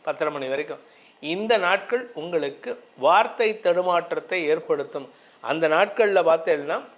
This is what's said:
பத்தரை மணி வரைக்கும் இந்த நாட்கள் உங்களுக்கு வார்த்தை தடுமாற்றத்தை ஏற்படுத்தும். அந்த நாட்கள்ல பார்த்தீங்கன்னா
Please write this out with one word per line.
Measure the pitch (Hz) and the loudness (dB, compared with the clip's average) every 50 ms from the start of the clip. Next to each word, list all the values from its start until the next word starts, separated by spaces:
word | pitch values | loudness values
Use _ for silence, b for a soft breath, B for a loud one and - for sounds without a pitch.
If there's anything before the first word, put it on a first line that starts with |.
| _ | _
பத்தரை | - 147 151 156 151 151 | -8 -6 -4 -4 -4 -4
மணி | 143 139 127 | -6 -6 -4
வரைக்கும் | 135 139 151 151 147 - b b b b b b b b | -4 -6 -6 -8 -12 -14 b b b b b b b b
இந்த | - 147 165 190 214 220 233 | -8 -6 -6 -4 0 0 0
நாட்கள் | 214 180 175 190 196 196 - 240 247 247 - - | 2 2 2 0 0 0 -4 -4 -4 -4 -8 -12
உங்களுக்கு | 160 151 175 175 160 143 143 139 - - 247 - - - _ _ - | -12 -8 -4 -2 -2 -2 -4 -6 -8 -10 -12 -12 -12 -14 _ _ 0
வார்த்தை | 127 147 175 202 226 - - - 233 220 214 214 - | 4 4 6 6 4 2 0 0 0 0 -2 0 0
தடுமாற்றத்தை | 180 175 180 180 180 175 170 165 - 165 156 156 - 185 185 165 | 0 2 2 2 2 0 0 0 -2 -6 -8 -6 -4 -4 -2 0
ஏற்படுத்தும். | 147 156 170 160 - 160 147 139 - - 147 135 127 b b b b b b | 0 0 0 0 -2 -2 -2 -2 -6 -10 -12 -12 -14 b b b b b b
அந்த | - 117 143 160 160 156 | -6 -4 0 0 2 4
நாட்கள்ல | 151 170 202 202 202 - 220 208 196 185 170 | 4 4 4 2 2 2 2 4 4 4 4
பார்த்தீங்கன்னா | 160 165 165 165 185 160 147 143 147 170 240 285 - - | 4 4 2 2 0 -2 0 -2 -4 -6 -6 -8 -12 -18